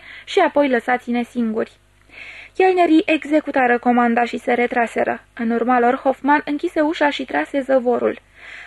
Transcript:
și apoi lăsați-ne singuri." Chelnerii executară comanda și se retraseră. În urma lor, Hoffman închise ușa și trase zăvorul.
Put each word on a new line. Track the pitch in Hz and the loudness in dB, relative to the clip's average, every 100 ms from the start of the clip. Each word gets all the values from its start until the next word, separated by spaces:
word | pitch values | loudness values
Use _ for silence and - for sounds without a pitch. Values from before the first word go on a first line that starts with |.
| - - | -2 -18
și | - - | -4 0
apoi | 320 285 285 | 2 2 0
lăsați-ne | 247 240 247 - 240 | 0 -2 -4 -2 -4
singuri." | 240 247 226 220 233 _ _ _ _ - - - - - | -4 -4 -4 -4 -6 _ _ _ _ -20 -20 -20 -8 2
Chelnerii | 381 359 339 320 - | 2 4 4 4 4
executară | 311 277 302 294 277 247 240 | -2 0 0 0 0 2 2
comanda | 247 240 240 233 233 | 2 2 2 2 -2
și | 247 | -4
se | - | -2
retraseră. | 240 240 247 226 240 226 240 - | 0 0 -2 -2 -2 -4 -4 -10
În | - 233 | -8 -4
urma | 233 233 254 | -2 2 2
lor, | 240 254 | 2 2
Hoffman | 277 262 269 294 285 | -2 -2 0 0 0
închise | 294 339 - | -4 -4 -2
ușa | 302 339 294 | -2 0 -2
și | 269 262 | -2 -6
trase | 285 311 277 | -6 -4 -4
zăvorul. | 254 262 240 240 220 - _ _ - - | 0 0 2 0 -2 -4 _ _ -20 -20